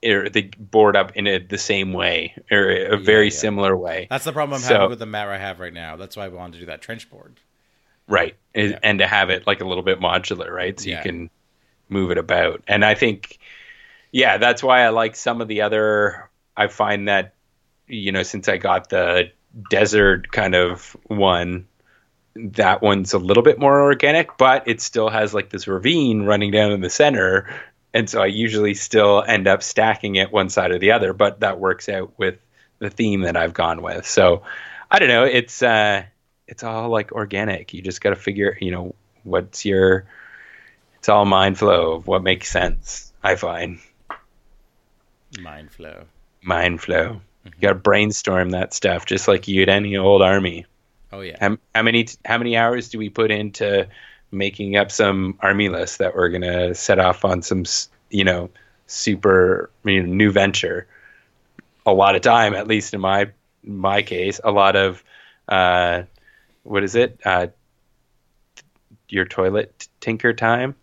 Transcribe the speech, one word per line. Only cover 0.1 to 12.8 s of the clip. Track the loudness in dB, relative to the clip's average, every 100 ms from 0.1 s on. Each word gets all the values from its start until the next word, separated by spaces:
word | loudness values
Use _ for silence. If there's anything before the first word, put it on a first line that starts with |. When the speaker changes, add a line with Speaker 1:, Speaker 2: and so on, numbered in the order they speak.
| 0 0
Speaker 1:
the | -4 -4 -14
board | -2 4 6 4
up | 0 -2
in | -2
a, | -2
the | -4 -8
same | -4 -4 -2
way, | -4 -2 -4 -6 -14 _
or | 0 2
a | 0 0 0
Speaker 2:
Yeah, |
Speaker 1:
very | 4 6 4
Speaker 2:
yeah. |
Speaker 1:
similar | 0 -4 0 0 0
way. | -4 -8 -8
Speaker 2:
That's | -8
the | -6
problem | -6 -4 -4
I'm |
Speaker 1:
So | 2 2
Speaker 2:
having | 2
with | -2
the | -10
mat | -8 -8
I | -8
have | -10 -12
right | -14
now. | -14 -16 -16
That's | -16 -14
why | -14
I |
wanted | -14 -18
to | -18
do | -16
that | -16
trench | -14 -18 -18
board. | -20 -20 _ _ _ _ _ _ _ _
Speaker 1:
Right. | -2 -2 -10 _
And, | -4 -4
Speaker 2:
Yeah. | -2
Speaker 1:
and | -2 0
to | 0
have | 0 0
it, | -2 -2
like, | -4
a | -4
little | -4
bit | -2 -2
modular, | 0 -2 -4 -10 -8
right? | -8 -8 -8
So | -10
you | -8
Speaker 2:
Yeah. |
Speaker 1:
can | -8 -10 -14 _ _ _ _ _ _
move | -4 -2
it | -2
about. | 0 0 0 -2 -2
And | 2